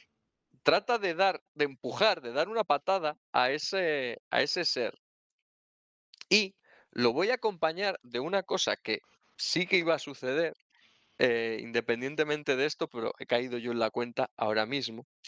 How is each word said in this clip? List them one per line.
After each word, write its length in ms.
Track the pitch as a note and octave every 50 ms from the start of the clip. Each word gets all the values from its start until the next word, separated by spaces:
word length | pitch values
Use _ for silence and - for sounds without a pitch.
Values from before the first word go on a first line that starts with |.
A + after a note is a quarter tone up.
| - _ _ _ _ _ _ _ _ _ _ _
trata 360 | - D3 D#3+ G3+ - - A#3+ A3
de 160 | G3+ F3+ D#3+
dar, 280 | E3+ G3 F#3+ E3 - _ _ -
de 100 | D3 D3
empujar, 540 | C#3 C3+ - - B2 - C3+ G#3 A3 F#3 E3
de 100 | C3 A#2
dar 160 | A#2+ C#3+ E3+ G3
una 160 | A3+ A3+ G3
patada 520 | - D3 C#3+ - F#3 G3 F#3+ D#3+ D3+ D3+ _ _ _
a 180 | - B2 B2 B2+
ese, 680 | C#3+ D3+ - - G3 F#3+ F3+ D#3+ D3+ C#3 B2+ A#2+ A2 - _ -
a 120 | - A#2
ese 220 | C3+ D3 - F3 E3
ser. 300 | - - B2+ A#2 G2+ - - _ _ _ _ _ _ _ _ _ _ _ _ _ _ _ _ _ _ _ _ _ _ - - - -
Y 260 | G3 G#3+ G3+ F#3+ - _ _ _ - - _ _
lo 220 | - - B2 A#2
voy 180 | A#2+ D3+ F#3+ A3
a 40 | B3+
acompañar 640 | A#3+ - G#3+ F#3+ D#3+ E3 D#3+ D#3+ F3+ G#3 G3 F#3 -
de 180 | _ B2 A#2 B2
una 220 | C3+ E3+ G3 G3
cosa 340 | F3+ - - F#3 - - G#2
que 240 | - - A2+ G#2+ - _ _ _ _ _ _ _
sí 300 | - - - - E3 F#3
que 120 | - G3 F3+
iba 160 | E3 E3 D#3+
a 40 | C#3
suceder, 560 | - D3 C3+ - C3 B2+ C3+ D#3+ E3+ D#3 - _ _ _ _ _ _ _ _ _ _ _ _ -
eh, 400 | C3 B2 A#2 A#2 A2+ A2+ A2+ A2
independientemente 920 | A#2 A#2 A#2 A#2 A2+ - A#2 A#2 B2+ C#3 D3+ D#3 D3+ D3+ D3 D3+ D3 - C3
de 100 | B2+ C#3+
esto, 220 | D3+ - - E3 -
pero 240 | - A#2 A2+ A2+ - -
he 80 | -
caído 320 | - B2 A#2+ B2+ B2+ A#2+ A#2+
yo 140 | A2+ A#2+
en 60 | A#2+ A#2
la 120 | A2+ A2
cuenta 400 | - B2 A#2+ A#2+ A#2 - B2+ - _
ahora 300 | - A#2 G#2+ G#2+ A2 A2
mismo. 400 | A2+ C3+ C#3 A#2 A#2 A2 A#2 - _ _ _ -